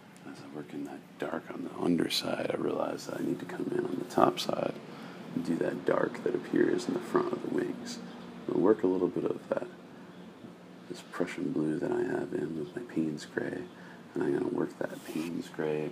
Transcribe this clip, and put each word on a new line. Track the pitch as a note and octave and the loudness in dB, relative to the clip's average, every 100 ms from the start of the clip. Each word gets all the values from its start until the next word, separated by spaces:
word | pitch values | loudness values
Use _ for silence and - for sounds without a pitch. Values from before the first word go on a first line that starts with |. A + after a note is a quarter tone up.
| - - - | -20 -16 -14
as | C2+ | -14
I | C#2+ D2+ | -10 -10
work | D2 | -8
in | D2 C#2+ | -6 -8
that | C#2 - - | -8 -14 -6
dark | D#2+ E2 - | -4 -4 -4
on | - | -6
the | E2 - | -6 0
underside, | E2+ E2 - - E2+ - - | 4 6 4 2 0 0 0
I | - | 2
realize | D#2+ D#2 D#2+ - - | 2 2 2 0 -4
that | - | -2
I | |
need | - - | 0 0
to | - | -2
come | - - | -4 0
in | - - | 0 0
on | - | -2
the | - | 0
top | - - - | 6 6 6
side, | - - - - - - - - - - | 0 0 0 -2 -8 -12 -12 -12 -6 -4
do | - E2+ | 0 2
that | - - - | 2 0 2
dark | - - - | 4 4 0
that | - - | 0 0
appears | - - - - - | 2 6 6 6 2
in | |
the | - | -2
front | - - - | 2 2 2
of | - | 0
the | - - | 0 0
wings. | - - - - - - - - - | 0 -2 -8 -10 -10 -12 -12 -8 -2
I'm | |
gonna | D2+ F2+ | 4 6
work | A2 | 6
a | F#2 | 6
little | F#2 F2 | 4 4
bit | E2 E2 | 2 0
of | - - | -2 -2
that, | - - - - - - - - - - - - - - | -2 -2 -8 -16 -16 -16 -16 -16 -16 -16 -16 -18 -18 -12
this | F2+ - | -12 -8
Prussian | - F2 - D2+ | -2 -2 0 0
blue | - D2+ D2+ | 2 2 2
that | - | 2
I | D#2 | 2
have | D#2 D#2 - | 2 0 -2
in | - D2+ D#2+ | -2 -2 -2
with | D2 - | -4 -6
my | |
Payne's | - E2 D#2 D2+ - | -4 0 0 -2 -4
Gray, | - - - - - - - - | -2 -2 -4 -8 -12 -16 -16 -6
and | - | 0
I'm | D2 | 4
gonna | C#2+ - | 4 4
work | - D#2 - | 2 0 -2
that | - - - | -4 -4 -6
Payne's | D#2+ E2 E2+ - | -4 -2 -4 -4
Gray, | - D#2 D2+ D2+ | -2 0 2 0